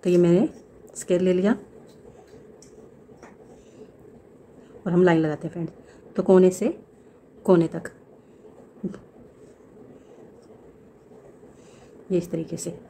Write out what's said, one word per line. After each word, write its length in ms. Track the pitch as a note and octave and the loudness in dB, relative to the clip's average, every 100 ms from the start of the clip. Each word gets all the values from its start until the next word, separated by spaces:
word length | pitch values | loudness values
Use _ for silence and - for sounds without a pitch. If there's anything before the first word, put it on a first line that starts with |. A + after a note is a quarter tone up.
तो 60 | F#3 | 2
ये 60 | F3 | 2
मैंने 300 | F3 F3 D#4 - - - - | 4 2 0 -6 -20 -20 -20
scale 280 | - - F3+ | -18 -4 -2
ले 80 | F#3 | 0
लिया 200 | F3+ G3 A#3+ - - - - - - - - - - - - - - - - - - - - - - G#3+ - - - - - - - - - | 0 0 -2 -8 -20 -20 -20 -20 -20 -20 -20 -20 -20 -20 -20 -20 -20 -20 -20 -20 -20 -20 -20 -20 -20 -20 -20 -20 -20 -20 -20 -20 -20 -20 -12
और 160 | - | -2
हम 100 | F3 | 2
लाइन 180 | F3+ E3 | 4 2
लगाते 260 | D#3 D3 E3 | 0 -4 -10
हैं 40 | |
फ्रेंड्स। 200 | F3 D#3+ - - - - - | -10 -12 -12 -20 -20 -14 -6
तो 60 | |
कोने 280 | G3 F#3 F#3 | 4 6 6
से 180 | F3+ A3 - - - - - - - | 2 -6 -6 -16 -20 -20 -20 -20 -12
कोने 240 | - F3+ D#3+ | 2 2 2
तक 220 | E3+ - - - - - - - - - - G3 - - - - - - - - - - - - - - - - - - - - - _ - - - - - - - - - - | -6 -14 -18 -20 -20 -20 -20 -20 -20 -20 -14 -14 -14 -20 -20 -20 -20 -20 -20 -20 -20 -20 -20 -20 -20 -20 -20 -20 -20 -20 -20 -20 -20 _ -20 -20 -20 -20 -20 -20 -20 -20 -20 -4
ये 120 | F3+ | -4
इस 120 | E3+ | -4
तरीके 260 | E3 D#3+ E3 | -10 -10 -12
से। 220 | E3+ E3+ | -12 -14